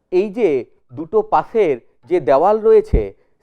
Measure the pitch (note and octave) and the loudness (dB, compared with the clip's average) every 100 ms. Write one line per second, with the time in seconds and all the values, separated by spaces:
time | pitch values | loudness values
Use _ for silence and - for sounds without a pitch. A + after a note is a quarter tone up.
0 | - F3+ G#3 G3 G3 C3+ - _ _ B2 | -4 -2 -2 -2 -2 -2 -6 _ _ -16
1 | E3 A3 G#3 D#3 D#3+ A3+ F3 B2 _ _ | -4 -4 0 -2 -2 -2 -2 -2 _ _
2 | A#2 F3 C#3+ C3+ F#3 G#3+ A3 A3 G#3+ A2+ | -4 -4 2 2 2 2 2 2 2 -2
3 | G2 - _ _ | -2 -12 _ _